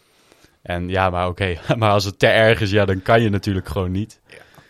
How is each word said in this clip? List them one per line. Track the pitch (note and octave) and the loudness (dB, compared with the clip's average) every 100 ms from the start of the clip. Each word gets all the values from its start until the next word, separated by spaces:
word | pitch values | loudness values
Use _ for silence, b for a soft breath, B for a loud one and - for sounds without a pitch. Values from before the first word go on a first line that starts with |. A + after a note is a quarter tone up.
| b b b b b b | b b b b b b
En | - F2+ F2+ | -10 -8 -4
ja, | F#2+ F#2 | -2 -2
maar | F2 F2+ | -2 -4
oké, | F2 G2 E2+ - | -4 -6 -6 -4
<laughs> | A#2 | 0
maar | G#2+ | 2
als | G2+ G2 | 2 0
het | - | 0
te | A#2 | 2
erg | A2+ A2 A2 | 4 4 2
is, | G#2 | 0
ja, | G#2 G2 | 0 0
dan | F#2+ | -2
kan | - A#2 | 2 2
je | A2+ | 2
natuurlijk | G2 G#2+ F#2+ - | -2 -2 -6 -6
gewoon | G2+ F2+ | -6 -4
niet. | F#2 A2 - B B B B | -4 -6 -14 B B B B